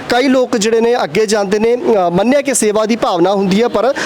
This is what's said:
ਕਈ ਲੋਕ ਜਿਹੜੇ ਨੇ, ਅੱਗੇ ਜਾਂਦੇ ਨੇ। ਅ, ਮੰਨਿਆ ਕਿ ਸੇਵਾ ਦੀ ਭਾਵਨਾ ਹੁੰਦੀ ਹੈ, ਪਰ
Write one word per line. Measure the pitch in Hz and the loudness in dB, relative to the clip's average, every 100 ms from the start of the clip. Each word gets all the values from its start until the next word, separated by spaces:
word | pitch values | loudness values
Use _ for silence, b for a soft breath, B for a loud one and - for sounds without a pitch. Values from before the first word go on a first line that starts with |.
| B | B
ਕਈ | 240 277 | 0 2
ਲੋਕ | 262 247 240 | 2 0 -2
ਜਿਹੜੇ | 214 226 | 0 0
ਨੇ, | 233 240 | 0 0
ਅੱਗੇ | 185 170 220 | -2 -2 0
ਜਾਂਦੇ | 214 196 214 | 0 0 0
ਨੇ। | 226 247 | 0 0
ਅ, | 247 214 175 | 0 0 2
ਮੰਨਿਆ | 175 220 285 | 0 2 0
ਕਿ | 277 | 0
ਸੇਵਾ | 247 214 208 214 | -2 0 0 0
ਦੀ | 226 | -2
ਭਾਵਨਾ | 254 180 175 | 0 0 0
ਹੁੰਦੀ | 202 196 196 | 0 0 0
ਹੈ, | 240 | 0
ਪਰ | 214 233 277 | 0 0 -2